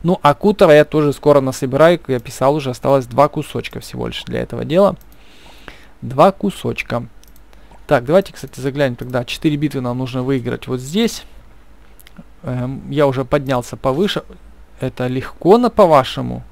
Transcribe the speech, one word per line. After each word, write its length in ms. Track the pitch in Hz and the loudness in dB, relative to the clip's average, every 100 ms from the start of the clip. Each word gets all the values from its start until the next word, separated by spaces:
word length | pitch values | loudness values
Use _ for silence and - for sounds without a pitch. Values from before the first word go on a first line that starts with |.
Ну, 160 | 165 185 | 0 2
а 120 | 147 | 2
Кутера 380 | 147 202 202 180 | 2 0 4 6
я 120 | 151 | 8
тоже 280 | 147 151 147 | 6 2 0
скоро 280 | 131 147 143 | 0 4 4
насобираю, 580 | 131 123 135 135 160 175 | 2 -4 -4 4 4 4
как 100 | - | -2
я 100 | 131 | -6
писал 360 | 120 - 131 | -6 -2 0
уже, 160 | 151 135 | 0 -4
осталось 340 | 117 135 139 | -4 0 0
два 240 | 123 117 147 | 0 0 2
кусочка 520 | - 143 120 - 120 | 0 -8 -10 -10 -14
всего 260 | - - - | -14 -10 -8
лишь 180 | 113 | -8
для 160 | - 117 | -8 -6
этого 240 | - 120 | -6 -8
дела. 320 | 123 160 202 185 - - - - - - - - - - | -2 2 2 0 -14 -20 -20 -20 -20 -20 -20 -20 -20 -14
Два 320 | 120 127 175 | -10 4 4
кусочка. 760 | 190 202 - 120 120 - 120 120 - - - - - - - - | 4 -6 -4 -8 -8 -6 -8 -8 -18 -20 -20 -20 -20 -20 -20 0
Так, 200 | 143 123 | 0 2
давайте, 260 | 175 196 | 0 0
кстати, 280 | - 135 - | -10 -16 -8
заглянем 360 | 131 135 139 123 | -8 -2 -2 -2
тогда. 280 | 123 127 | -6 -6
Четыре 320 | 120 - 165 147 | -6 -4 -2 0
битвы 260 | 147 135 | -2 -4
нам 160 | 123 123 | -4 -4
нужно 240 | 127 131 | -4 -4
выиграть 440 | 127 135 120 120 - | -2 -2 -2 -8 -6
вот 140 | 127 | -8
здесь. 440 | 127 180 233 - - - - - - - - - - - - - | -4 -2 -2 -4 -16 -20 -20 -20 -20 -20 -20 -20 -20 -20 -20 -14
Эм, 480 | 127 123 123 135 127 | -8 -6 -6 -8 -8
я 160 | 139 143 | 0 0
уже 180 | 127 127 | 0 -2
поднялся 500 | 151 135 127 117 120 | -2 0 -4 -4 -6
повыше. 460 | 131 135 202 - - - - - - - | -4 0 -2 -2 -10 -20 -20 -20 -20 -10
Это 280 | 131 - 127 | -8 -6 -4
легко, 500 | 131 - - 160 226 | -4 -8 -4 4 4
на, 100 | 247 | 4
по-вашему? 720 | - 190 147 131 - 123 120 123 | 4 6 6 4 -4 -8 -8 -12